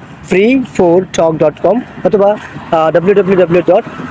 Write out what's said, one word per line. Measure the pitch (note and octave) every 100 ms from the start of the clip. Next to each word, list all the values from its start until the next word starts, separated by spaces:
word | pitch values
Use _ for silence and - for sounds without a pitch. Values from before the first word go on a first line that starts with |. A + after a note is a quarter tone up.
| - - -
ফ্রি | F#3 G#3+ C4 B3 -
ফোর | F3+ F3 F#3+
টক | - E3 D#3+
ডট | D#3+ D3+
কম | E3 A3+ - -
অথবা, | F#3 F#3+ G3 G#3 - - -
আহ, | E3 D#3+
ডাব্লিউ | E3 F3 G3+
ডাব্লিউ | F#3 F#3+
ডাব্লিউ | F3 F3+
ডট | E3+ F#3 - - -